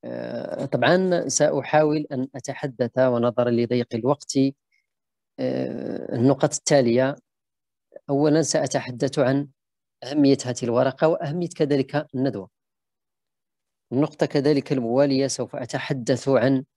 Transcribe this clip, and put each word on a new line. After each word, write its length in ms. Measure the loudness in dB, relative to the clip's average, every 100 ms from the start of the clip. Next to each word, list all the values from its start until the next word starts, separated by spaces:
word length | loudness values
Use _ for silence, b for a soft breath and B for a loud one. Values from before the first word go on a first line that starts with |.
آه، 600 | -12 -10 -10 -10 -8 -8
طبعًا 640 | -4 0 2 2 2 0 -2
سأحاول 760 | 0 0 0 0 2 2 0 -4
أن 160 | -6 -6
أتحدث، 640 | -8 -12 -8 -8 -4 -4 2
ونظرا 520 | 2 2 0 0 0
لضيق 380 | 2 0 -2 -2
الوقت، 420 | -4 -2 -2 -2 0 0 -2 _ _ _ _ _ _ _ -8
آه، 760 | -4 -4 -6 -6 -8 -10 -8 0
النقط 380 | 2 4 0
التالية. 640 | -2 2 2 4 2 0 -2 _ _ _ _ _ _ _ -20 _
أولًا 320 | 0 4 4
سأتحدث 760 | 2 0 0 -4 -6 -4 -4 0
عن 300 | 2 2 -2 _ _ _ _ _
أهمية 340 | -6 2 4 4 2
هذه 160 | -4
الورقة 460 | -2 2 0 2 0
وأهمية 400 | 0 -4 -6 -6
كذلك 580 | -2 0 0 0 -4 -6
الندوة. 360 | -2 -2 -2 -10 _ _ _ _ _ _ _ _ _ _ _ _ _ _
النقطة 340 | -2 -2 0 -2
كذلك 460 | 2 2 2 0
الموالية 540 | -2 0 2 2 2 0
سوف 300 | -2 -6 -8
أتحدث 720 | -8 -8 -4 -6 -2 -2 2
عن 360 | 4 4 2 -2